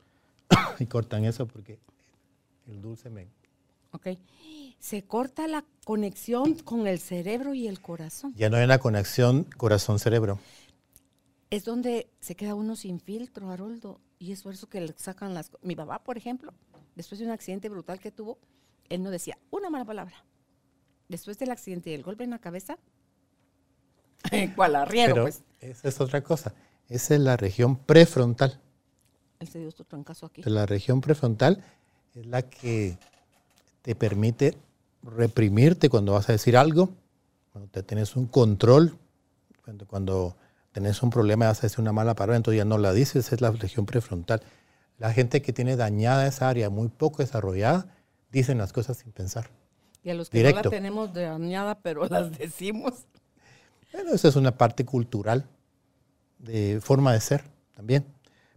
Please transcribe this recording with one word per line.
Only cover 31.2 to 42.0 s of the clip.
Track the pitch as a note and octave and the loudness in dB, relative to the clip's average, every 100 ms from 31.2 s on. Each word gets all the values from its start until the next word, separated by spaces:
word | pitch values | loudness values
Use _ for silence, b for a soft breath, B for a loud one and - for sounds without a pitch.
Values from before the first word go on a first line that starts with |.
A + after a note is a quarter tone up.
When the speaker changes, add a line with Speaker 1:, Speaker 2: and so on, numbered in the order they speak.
| B2 G#2+ C3 F#3+ B B B B B | 0 4 4 4 B B B B B
Speaker 1:
es | A#2+ A#2 | -20 -8
la | B2 | -6
que | B2+ - B2 A2+ G2+ F2 _ _ _ _ _ _ _ _ | -6 -8 -4 -2 -2 -6 _ _ _ _ _ _ _ _
te | - | -8
permite | A2 A2 G2+ A2 A#2 C#3 - _ _ _ _ | -2 -2 0 0 2 0 0 _ _ _ _
reprimirte | B2 A2+ A#2 A#2 A2 G2+ C#3 F3+ D3 | -12 -2 0 2 2 6 6 6 4
cuando | A#2+ G2+ | 4 4
vas | G2+ G2+ | 2 2
a | |
decir | A2 - A#2+ | 2 6 6
algo, | D3+ D#3 F#3 - _ _ _ _ _ | 6 6 2 0 _ _ _ _ _
cuando | G2+ G2+ | -20 -14
te | - | -12
tienes | G2 G#2 G#2+ B2+ | -6 -4 -2 -2
un | B2 | 0
control, | - A2+ G2+ A2+ C3 E3 - _ _ _ _ _ _ | 4 4 6 8 8 8 2 _ _ _ _ _ _
cuando, | - G#2 G2+ | -20 -20 -12
cuando | G2 F#2+ F#2+ F2+ - b b b | -6 -2 0 -2 -6 b b b
tenés | - G2+ G2+ | -4 -2 0
un | A#2+ | 0
problema | A#2 G#2 A2 A2+ | 2 2 4 2
y | |
vas | G#2+ | 2
a | |
decir | A2 - | -2 -2
una | A2 | -2
mala | G#2+ | 0